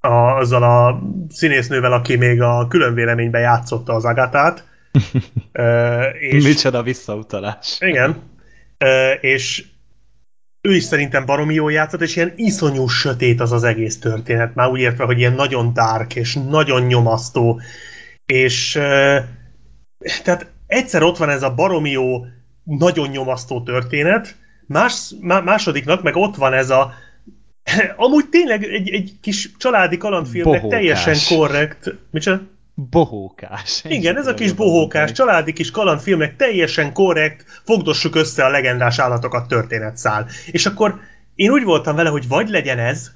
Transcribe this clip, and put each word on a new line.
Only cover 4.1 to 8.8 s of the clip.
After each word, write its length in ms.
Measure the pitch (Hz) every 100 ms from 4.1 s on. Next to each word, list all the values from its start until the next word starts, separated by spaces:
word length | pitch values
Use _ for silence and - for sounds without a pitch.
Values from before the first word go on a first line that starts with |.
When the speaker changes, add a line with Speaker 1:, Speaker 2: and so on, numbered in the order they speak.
| 120 123 139 151 170 - _ _
Speaker 2:
<laughs> 600 | - 104 131 - - -
Speaker 1:
Ö, 480 | - 120 117 120 120
és 420 | 131 156 147 143
Speaker 2:
Micsoda 380 | 147 147 139 123
visszautalás. 920 | 117 123 - 107 107 101 101 104 - -
Speaker 1:
Igen. 360 | 185 147 131 165 - - - - -
Ö, 320 | -